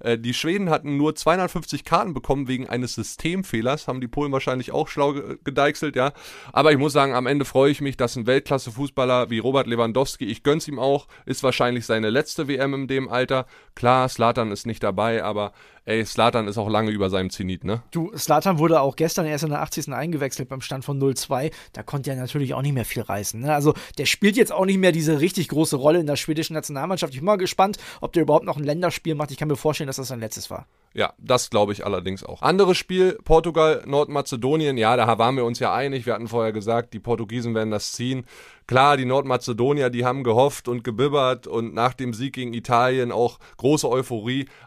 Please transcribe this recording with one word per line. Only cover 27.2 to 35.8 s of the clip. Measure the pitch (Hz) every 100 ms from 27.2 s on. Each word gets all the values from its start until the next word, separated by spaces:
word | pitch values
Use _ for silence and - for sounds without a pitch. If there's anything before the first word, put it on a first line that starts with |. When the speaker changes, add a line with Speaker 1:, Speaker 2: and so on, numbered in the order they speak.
Speaker 2:
bin | 175
mal | 208
gespannt, | 185 - 196 196 - -
ob | -
der | 175
überhaupt | 156 151 196
noch | 147
ein |
Länderspiel | 143 156 175 - 170
macht. | 151 147
Ich | 143
kann | 151
mir | 139
vorstellen, | 151 143 139
dass | 131
das | 123
sein | 123
letztes | 110 - -
war. | 92 - _ _
Speaker 1:
Ja, | 107 98 -
das | - 123 -
glaube | 110 104
ich | 101
allerdings | 101 95 90 95
auch. | - -
Anderes | 147 185 190 180
Spiel, | - 185 185 -
Portugal, | - 160 160 160 156 127 -
Nordmazedonien. | 143 135 143 139 127 127 156 147 131
Ja, | 110 123
da | 113 110
waren | 117 135
wir |
uns | 120 120
ja | 117
einig. | 101